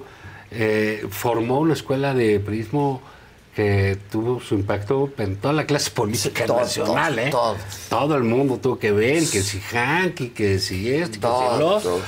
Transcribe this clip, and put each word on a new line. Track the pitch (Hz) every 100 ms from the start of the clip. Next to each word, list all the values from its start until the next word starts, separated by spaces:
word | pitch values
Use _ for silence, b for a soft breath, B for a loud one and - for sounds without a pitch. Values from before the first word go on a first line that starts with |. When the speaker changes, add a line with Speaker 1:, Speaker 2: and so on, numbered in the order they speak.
| B B B B B
Speaker 1:
eh, | 107 110 107 107 107 110
formó | 101 120 113 113 131
una | 160
escuela | 139 - 135 139
de | 131 113 104
priismo | 101 107 110 147 143 131 B B B B - -
que | 104 101 98 98 -
tuvo | 110 113 123
su | - 104
impacto | 101 101 101 135 139 139
en | 104 98
toda | 131
la | 151 135
clase | 143 -
política | - 107 117 143 -
Speaker 2:
Sí, | 117
todo, | 123
Speaker 1:
nacional, | 120 110 107 82 160 120
Speaker 2:
todo, | 123
Speaker 1:
¿eh? |
Speaker 2:
todo. | 135 117 101 - - -
Speaker 1:
Todo | 110 143 147
el |
mundo | 117 127 139 120
tuvo | 127 117
que | 113
ver, | 104 117 160 156
que | 104
si | 98 98
Hank, | - 117 123 165 185 -
y | 123
que | - 104 95
si | - 92 107
esto, | 143 170 104
y |
que | 117
si |
Speaker 2:
Todo, | 123 127 117
Speaker 1:
lo | 156 208
Speaker 2:
todo. | 90 87